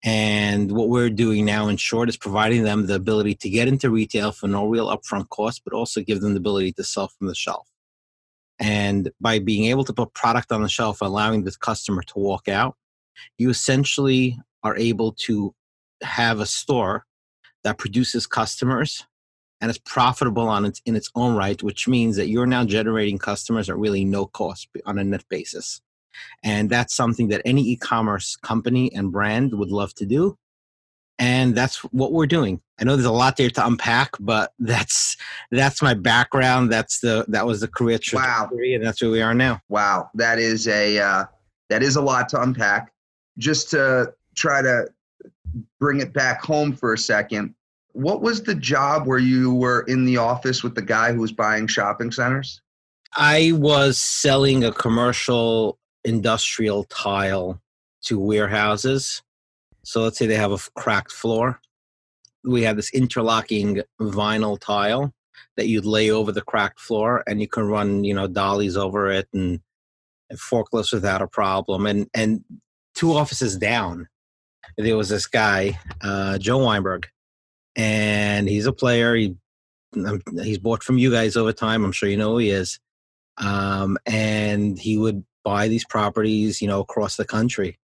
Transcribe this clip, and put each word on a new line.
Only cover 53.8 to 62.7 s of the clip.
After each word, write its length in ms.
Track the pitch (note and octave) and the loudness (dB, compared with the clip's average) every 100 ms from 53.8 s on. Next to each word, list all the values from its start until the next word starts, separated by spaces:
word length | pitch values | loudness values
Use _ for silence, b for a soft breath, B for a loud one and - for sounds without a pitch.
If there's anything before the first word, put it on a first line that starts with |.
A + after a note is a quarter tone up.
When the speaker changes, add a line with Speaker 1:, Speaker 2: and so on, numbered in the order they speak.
| C#3 B2+ | 4 2
Speaker 1:
selling 680 | - - D3 C3+ C#3 C3 | -2 0 2 4 4 4
a 80 | A#2 | 2
commercial 1080 | - A#2+ A2+ A#2+ A#2+ - A#2+ A#2 A2+ G#2+ - _ _ - | 0 0 2 2 0 0 2 2 2 0 -2 _ _ -2
industrial 800 | A2+ G#2+ A2+ - - A2 G2+ G2+ | 0 0 0 -2 -2 0 0 -4
tile 760 | - G#2+ G2 G2 G2 F2+ F2+ _ _ _ _ | -6 -2 0 0 -2 -4 -8 _ _ _ _
to 140 | - G#2+ | -4 -2
warehouses. 1040 | G2 G#2+ G#2 G#2 G#2+ G#2 C3 C3+ - - _ _ _ _ _ _ | 2 2 2 2 0 0 0 -2 -2 -10 _ _ _ _ _ _
So 180 | - A2+ | -6 -2
let's 160 | A2+ - | 0 0
say 100 | A2+ | 0
they 80 | A2 | 2
have 160 | G#2 | 0
a 40 | G2 | -2
f-, 140 | - - | -6 -6
cracked 360 | - G#2 - | -2 0 -2
floor. 480 | - A#2 A2+ A#2+ B2+ _ _ _ _ _ _ _ _ | -6 -2 0 0 -2 _ _ _ _ _ _ _ _
We 180 | C3 B2 | -2 2
have 120 | A2+ | 2